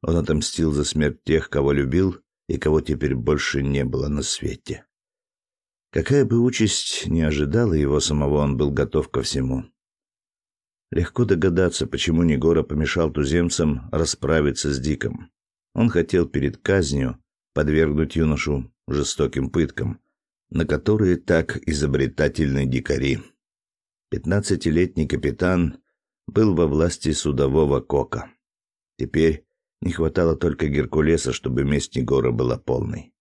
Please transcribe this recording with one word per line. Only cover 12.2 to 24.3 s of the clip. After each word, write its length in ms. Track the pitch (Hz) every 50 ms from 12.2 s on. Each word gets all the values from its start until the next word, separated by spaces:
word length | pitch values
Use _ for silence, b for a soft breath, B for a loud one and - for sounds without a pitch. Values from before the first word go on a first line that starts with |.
| 87
Негора 380 | 82 76 65 67 80 85 80
помешал 480 | 73 - 76 73 78 76 - 87 82 76
туземцам 760 | 73 73 73 67 76 87 85 85 - - 85 76 73 64 - -
расправиться 800 | - 78 82 78 - _ - 69 78 80 76 73 65 - - 71
с 80 | 71 65
Диком. 520 | 64 76 73 - - 55 - - - - _ _ _ _ _ _ _ _ _
Он 140 | - 113 120
хотел 400 | - 87 82 - - 90 85 73
перед 300 | - 71 67 69 - -
казнью 640 | _ - 98 98 87 67 69 69 65 64 58 - _ _ _ _ _ _ _
подвергнуть 600 | 76 76 73 76 78 80 76 73 76 80 78 -
юношу 540 | 82 82 78 76 71 - 76 73 69 62 - _ _ _
жестоким 640 | - 69 73 69 - - - 73 67 - 69 67 65
пыткам, 500 | - 85 80 - - - - - - - _ _ _ _ _ _ _ _ _ _
на 160 | - - 82
которые 520 | - 78 71 - - 107 107 107 92 87
так 420 | 82 - - 87 82 80 - - - - -
изобретательны 960 | 78 71 76 73 67 69 67 62 - - 76 71 - - 80 69 67 69 69
дикари. 540 | 64 64 64 - - 71 67 67 69 64 - - - _ _ _ _ _ _ _ _ _ _ _ _ _ _ _ _
Пятнадцатилетний 960 | - - - 80